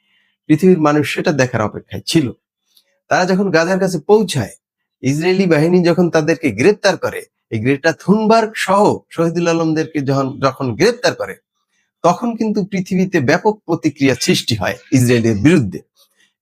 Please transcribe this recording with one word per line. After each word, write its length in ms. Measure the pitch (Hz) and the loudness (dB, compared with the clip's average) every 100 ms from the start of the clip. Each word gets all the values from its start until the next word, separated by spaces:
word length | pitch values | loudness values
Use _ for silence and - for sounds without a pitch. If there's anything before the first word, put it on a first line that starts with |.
| _ _ _ _ - | _ _ _ _ -2
পৃথিবীর 320 | 151 185 180 | 2 4 4
মানুষ 240 | 151 151 135 | 4 2 0
সেটা 240 | - 170 | -2 -2
দেখার 300 | 147 127 117 | 0 0 0
অপেক্ষায় 420 | 104 85 - 95 - | -4 -6 -12 -12 -2
ছিল। 200 | 165 127 - _ _ _ _ _ _ - | 0 0 -4 _ _ _ _ _ _ -4
তারা 140 | 147 | -2
যখন 220 | 180 185 202 | 0 0 0
গাজার 280 | 160 165 185 | 0 0 0
কাছে 180 | 190 180 - | -2 -2 2
পৌঁছায়, 460 | 208 208 143 - - _ _ _ _ | 2 2 -4 -6 -8 _ _ _ _
ইসরায়েলি 440 | 127 143 180 190 190 | -4 -2 0 2 2
বাহিনী 320 | 151 160 180 | 2 4 2
যখন 240 | 170 170 175 | 2 2 2
তাদেরকে 380 | 160 156 160 143 | 2 0 0 -2
গ্রেপ্তার 420 | 101 156 202 196 160 | 0 0 2 0 -2
করে, 220 | 120 92 - _ _ | -4 -8 -14 _ _
এই 80 | 113 | -4
গ্রেটা 300 | 117 139 165 | -2 0 -2
থুনবার্গ 560 | 156 - 214 214 226 214 214 | -2 0 2 2 2 0 -4
সহ 260 | - 202 196 104 - | -2 2 2 0 -4
শহীদুল 380 | - 165 165 170 | -4 -2 -2 -2
আলমদেরকে 500 | 165 160 156 160 151 | 0 0 -2 -4 -4
যখন, 240 | 135 139 135 - | -2 -2 -2 -2
যখন 260 | 135 127 135 107 | -2 -2 -4 0
গ্রেপ্তার 380 | 196 233 170 | 0 0 -2
করে, 220 | 123 98 90 _ _ _ _ _ _ | -4 -8 -12 _ _ _ _ _ _
তখন 240 | 165 175 240 | -2 0 -4
কিন্তু 260 | 226 220 208 190 | -4 -4 -4 -4
পৃথিবীতে 520 | 190 185 185 185 170 | -6 -4 -2 0 0
ব্যাপক 340 | 127 170 214 214 | 0 0 0 -4
প্রতিক্রিয়া 500 | - 170 156 - 135 123 | -4 -4 -4 0 0 0
সৃষ্টি 380 | - 180 - 107 | -2 -2 -2 -4
হয় 200 | 92 98 - | -4 -6 -2
ইসরায়েলের 440 | 131 123 120 113 107 | 0 2 2 2 2
বিরুদ্ধে, 380 | 131 175 104 82 - _ _ _ _ _ | 2 2 0 -6 -16 _ _ _ _ _